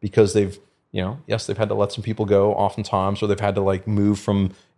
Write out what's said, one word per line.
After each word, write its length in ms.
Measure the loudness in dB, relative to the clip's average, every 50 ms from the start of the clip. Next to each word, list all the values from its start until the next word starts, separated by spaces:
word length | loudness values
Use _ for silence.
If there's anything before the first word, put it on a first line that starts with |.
because 320 | -10 0 4 4 4 4
they've, 260 | 4 2 0 0 -4 -10 _ _ _ _ _ _
you 100 | -6 -6
know, 180 | -6 -6 -6 -10 -6 -6
yes, 180 | -6 -6 -4
they've 100 | -6 -2
had 120 | -2 -2 -2
to 60 | 0
let 180 | -2 -2 -2
some 100 | -2 -6
people 220 | -6 -6 -4 -4 0
go 280 | 2 4 4 4 4 2
oftentimes, 680 | 0 -2 -2 -2 -6 -4 -2 -2 0 0 0 -2 -2
or 60 | -2 -2
they've 100 | 0 0
had 160 | 0 -2 0
to, 60 | 0
like, 260 | 0 0 0 -2 -2
move 320 | -2 0 2 2 2 2 0
from, 340 | 0 0 0 2 0 0 -4 -8 _ _ _